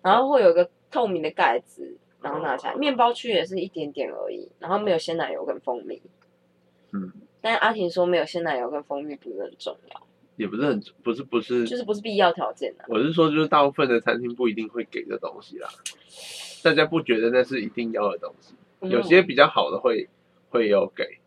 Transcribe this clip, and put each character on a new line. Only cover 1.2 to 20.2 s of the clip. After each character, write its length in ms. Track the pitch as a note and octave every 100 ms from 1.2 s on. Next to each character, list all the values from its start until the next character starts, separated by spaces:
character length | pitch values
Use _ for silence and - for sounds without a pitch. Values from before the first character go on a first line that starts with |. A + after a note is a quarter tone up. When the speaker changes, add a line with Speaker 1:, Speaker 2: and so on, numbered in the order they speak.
Speaker 1:
的 80 | D#3
盖 300 | - D#3 A#2
子， 360 | _ - C#3 - _ _
然 140 | D3
后 60 | -
拿 180 | D4 C4+
起 80 |
来。 80 | -
Speaker 2:
哦。 40 | A2+
Speaker 1:
面 200 | C#4+ B3
包 160 | A#3
区 160 | A#3+ A#3+
也 160 | F#3+
是 140 | E3 F#3
一 80 | F#3+
点 240 | E3 D3
点 180 | C#3+ G#2
而 220 | A#1+ -
已， 180 | - - _
然 140 | E3
后 80 | G3+
没 100 | G#3
有 80 | E3
鲜 200 | - E3
奶 140 | D3
油 140 | D3+
跟 140 | C#3 -
蜂 240 | - B2
蜜。 160 | - - - _ _ _ _ _ _ _ _
Speaker 2:
嗯。 180 | G2+ F#2 - _ _
Speaker 1:
但 140 | A3 A3+
阿 140 | A3
婷 200 | A3 F3
说 140 | F3+
没 120 | F3 F3
有 80 |
鲜 160 | - F3
奶 140 | E3 C3
油 140 | -
跟 100 | D3
蜂 220 | D3 C#3+
蜜 120 | D3+ C#3+
不 120 | B2
是 140 | G2
很 80 | G2 -
重 180 | - - _
要。 80 | - _ _ _
Speaker 2:
也 120 | - G#2
不 80 |
是 80 | G#2+
很， 180 | C#3+ G#2+ - _
不 100 | A#2+
是， 80 | A#2
不 180 | C3+ A#2+
是。 260 | G#2+ B2
Speaker 1:
就 120 | A2+ B3
是 60 |
不 100 | G3+
是 80 | G#3
必 140 | A3+
要 160 | G3+ F3+
条 200 | E3+ A2
件 200 | - C3 -
啊。 60 | -
Speaker 2:
我 120 | A2
是 140 | C#3+
说， 160 | E3 D#3+
就 60 |
是 120 | D3+ D3+
大 160 | D3+
部 60 | C#3+
分 180 | C#3+ C3+
的 140 | A#2
餐 180 | A#2 A#2+
厅 140 | A#2+
不 140 | A#2+ A#2+
一 40 |
定 120 | G#2+ G#2+
会 160 | A#2
给 180 | A2+ -
的 100 | - G2+
东 160 | D2+ -
西 180 | - C#2+
啦。 100 | - - - - _ - - - - -
大 100 | E3
家 120 | D#3+
不 140 | D#3 D#3+
觉 180 | - A2+
得 100 | A#2
那 140 | B2+
是 180 | B2 B2+
一 60 | G#2+
定 240 | - A#2
要 200 | G#2 G#2
的 60 | -
东 160 | - -
西， 140 | _ _ _ _
Speaker 1:
嗯。 80 | F#3+
Speaker 2:
有 100 | -
些 180 | - F3+
比 140 | F3+
较 120 | B2+ D3+
好 240 | - F#2
的 80 | E2+
会， 280 | - - - _